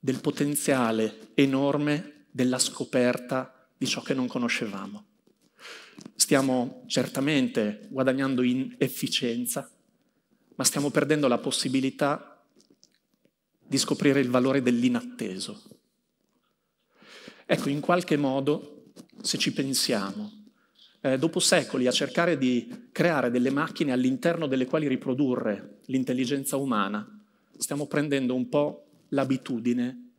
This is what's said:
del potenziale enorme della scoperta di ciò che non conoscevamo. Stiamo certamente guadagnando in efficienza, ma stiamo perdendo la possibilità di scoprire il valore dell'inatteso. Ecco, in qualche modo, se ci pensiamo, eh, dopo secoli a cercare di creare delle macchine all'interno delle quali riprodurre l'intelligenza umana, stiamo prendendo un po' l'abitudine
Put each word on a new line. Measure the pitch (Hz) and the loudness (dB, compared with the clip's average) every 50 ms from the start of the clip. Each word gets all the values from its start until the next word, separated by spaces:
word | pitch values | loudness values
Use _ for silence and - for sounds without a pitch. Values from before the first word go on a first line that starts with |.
| - | 0
del | 135 127 127 | -2 -2 0
potenziale | - 151 143 - 147 143 147 143 - - 139 131 123 113 113 110 110 110 - - - - - | -2 -4 -2 0 -2 -2 0 -2 0 0 2 2 2 2 2 2 0 -2 -2 -8 -20 -6 2
enorme | - 143 135 135 135 139 143 143 147 147 147 147 151 196 - - - - _ | 4 4 4 4 2 0 2 0 0 0 0 0 -2 -4 -8 -16 -20 -20 _
della | _ 123 127 127 127 127 | _ 0 0 0 2 0
scoperta | - - - - 123 - - 131 123 123 123 123 - - 135 131 131 - - _ _ _ _ _ | -2 -2 -2 -6 -8 -2 0 2 2 2 2 -2 -4 -4 -4 -4 -4 -6 -12 _ _ _ _ _
di | 135 120 | -4 -2
ciò | - - | -2 -4
che | - - 143 | -4 -4 -2
non | 131 127 123 | -2 -2 -4
conoscevamo. | - 123 120 117 - - 127 110 101 98 98 98 104 104 - _ _ _ _ _ _ _ _ _ _ _ - - - - - - - - - - _ | -2 -2 -2 -2 -2 -2 -4 -4 -6 -10 -10 -12 -14 -16 -18 _ _ _ _ _ _ _ _ _ _ _ -20 -18 -18 -18 -20 -20 -20 -20 -20 -20 _
Stiamo | - - - 147 139 135 135 127 127 123 120 - - - - | -2 2 4 4 4 4 4 2 2 0 -2 -6 -12 -12 -2
certamente | - 135 120 - - 143 135 143 156 143 127 117 - - 107 104 104 - - - | 0 0 0 0 -2 -2 0 2 2 2 2 2 2 0 0 0 -2 -6 -10 -10
guadagnando | - 131 131 131 131 135 139 135 135 123 | -4 0 0 2 2 2 0 -2 0 2
in | 127 123 127 131 135 - - - | 2 2 2 0 -2 -6 -4 -2
efficienza, | 143 131 - - - 123 - - - 120 117 120 123 120 - 147 135 - - _ _ _ _ _ _ _ _ _ _ _ _ _ _ _ _ | -2 -2 -2 -4 -6 -4 -4 -2 -2 -2 -4 -4 -4 -4 -6 -6 -8 -10 -16 _ _ _ _ _ _ _ _ _ _ _ _ _ _ _ _
ma | - 131 | -2 -2
stiamo | - - 143 143 147 | 0 0 2 -2 2
perdendo | 123 151 143 139 151 151 147 131 | 2 2 2 4 2 2 4 2
la | 120 117 | 2 2
possibilità | 120 139 123 - - 131 127 135 131 135 135 - 151 139 147 - - - - _ _ _ _ _ - _ _ _ _ _ _ _ _ _ _ _ _ _ _ _ _ _ _ _ _ | 0 -2 -4 -2 -2 0 0 0 0 0 -2 0 0 0 0 -2 -6 -16 -20 _ _ _ _ _ -20 _ _ _ _ _ _ _ _ _ _ _ _ _ _ _ _ _ _ _ _
di | - - 135 | -4 -2 -2
scoprire | - - 117 - - 139 135 139 | 0 0 -2 2 4 4 4 4
il | 135 123 | 2 2
valore | 123 127 123 135 135 139 | 2 2 2 4 2 2
dell'inatteso. | 127 123 123 120 120 127 123 117 - - - - 117 101 92 92 90 - - - - - - _ _ _ _ _ _ _ _ _ _ _ _ _ _ _ _ _ _ _ _ _ _ _ _ _ - - - - - - - - - | 2 2 2 4 4 2 2 2 -2 -6 -10 -8 -6 -6 -6 -8 -8 -10 -12 -14 -16 -20 -20 _ _ _ _ _ _ _ _ _ _ _ _ _ _ _ _ _ _ _ _ _ _ _ _ _ -20 -20 -20 -20 -20 -20 -20 -20 -2
Ecco, | _ - - - 143 | _ 0 0 0 -2
in | 139 151 | -2 -2
qualche | 143 - 175 180 - - 160 143 | 2 2 2 2 2 2 0 2
modo, | 143 135 131 139 139 139 147 - - - - - - - - - - _ - - | 2 2 0 0 0 0 -2 -2 -4 -12 -20 -20 -20 -20 -20 -20 -20 _ -20 -8
se | - - - - | -4 -4 -2 0
ci | - - 107 | -2 -2 -2
pensiamo, | - 139 135 135 123 - - 127 107 98 98 98 104 107 104 - - - - _ _ _ _ _ _ - _ _ _ | -2 -2 -2 0 -2 0 0 0 0 -2 -4 -6 -8 -10 -10 -12 -18 -20 -20 _ _ _ _ _ _ -20 _ _ _
eh, | _ 143 131 131 | _ 0 0 2
dopo | 139 160 160 175 | 0 0 0 2
secoli | 160 - - 175 135 - - 135 123 123 | 2 4 4 4 2 2 -2 0 2 2
a | |
cercare | 120 - 147 135 - - 170 175 170 143 | 2 2 0 0 0 2 2 2 2 2
di | 131 127 127 120 117 - - - - - | 2 2 2 2 0 -4 -12 -16 -18 -16
creare | _ - 160 175 165 143 123 123 | _ 0 2 2 4 2 2 2
delle | 120 127 123 135 | 2 2 2 2
macchine | 135 139 156 - - - 170 147 127 | 2 0 0 -2 -2 -2 0 0 2
all'interno | 123 127 127 135 127 - 170 170 170 165 143 | 2 2 2 0 2 0 0 0 0 0 -2
delle | 131 131 127 | 0 0 0
quali | 123 - 160 156 143 | 0 0 0 0 2
riprodurre | 131 127 - 135 127 127 147 131 127 123 117 113 104 98 - - - - _ | 0 -2 0 -2 0 2 2 2 2 0 0 -2 -2 -2 -6 -16 -20 -20 _
l'intelligenza | - 123 135 127 120 127 127 131 120 143 139 139 - - 139 | -2 -2 -2 0 0 0 -2 0 -2 -2 -4 -4 -2 -2 -2
umana, | 139 139 123 107 101 98 104 104 104 - - - - _ _ _ _ _ _ - | 0 0 0 0 0 0 -2 -6 -8 -8 -16 -20 -20 _ _ _ _ _ _ -10
stiamo | - - 147 143 147 143 | -6 -6 -4 -4 -6 -2
prendendo | - 151 147 151 139 135 131 123 127 | 0 -2 0 2 0 0 0 0 0
un | 127 123 120 | 0 -2 0
po' | - 147 147 143 - - - _ _ _ _ _ - | 2 2 2 2 -2 -8 -18 _ _ _ _ _ 0
l'abitudine | 139 135 127 135 127 - - 135 113 110 123 120 123 120 123 131 123 - - _ | 0 2 2 0 -2 -2 -4 -6 -2 0 0 0 2 0 -4 -4 -8 -16 -20 _